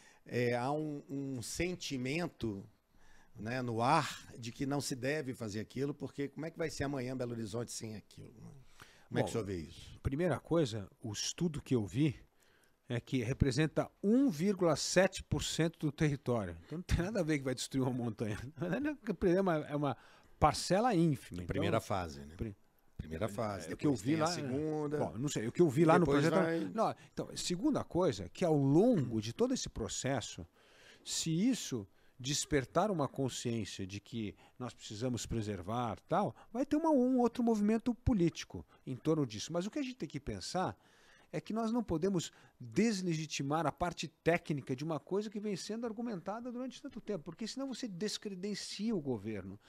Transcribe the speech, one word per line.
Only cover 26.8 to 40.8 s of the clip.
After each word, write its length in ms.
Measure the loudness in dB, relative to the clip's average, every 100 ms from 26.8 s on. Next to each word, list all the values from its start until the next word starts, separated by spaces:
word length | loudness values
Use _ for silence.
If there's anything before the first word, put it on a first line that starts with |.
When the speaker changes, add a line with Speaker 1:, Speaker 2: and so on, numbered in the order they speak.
| 0 0 -10
Speaker 2:
então, 180 | -10 -8 -6
segunda 480 | -4 0 2 0
coisa, 460 | 0 2 2 2 -4
que 160 | -2 2
ao 100 | 4
longo 640 | 6 8 8 6 4 0
de 140 | -2
todo 220 | 2 2 2
esse 120 | -4
processo, 760 | -4 -4 -2 -2 -2 -4 -10 -14 _ _ -20 -20 -18
se 280 | -8 -4 0
isso 560 | 2 2 2 -2 -6 -6 _ _ -12
despertar 720 | -4 -2 0 0 2 2 2
uma 160 | 2 -2
consciência 800 | -2 -4 -2 -2 -2 -4 -6 -8
de 120 | -8
que 360 | -8 -6 -6 -8 -16 -12
nós 120 | -12 -10
precisamos 500 | -12 -6 -4 -2 -4
preservar, 760 | -4 -2 -4 -4 -4 -2 -4 -2
tal, 280 | 0 0 -4 -10
vai 100 | -6
ter 120 | 0 2
uma, 160 | 4
um 260 | 4 6 4
outro 260 | 4 2
movimento 480 | 2 4 4 2 0 -2
político 680 | 2 4 4 2 -8 -12 -14 -16 -10
em 100 | -4
torno 300 | 0 2 2
disso. 260 | -2 -6
Mas 140 | -4 -4
o 60 |
que 80 | -4
a 40 |
gente 120 | -6 -6
tem 120 | -8
que 120 | -8
pensar 580 | -8 -8 -4 -2 -2 -4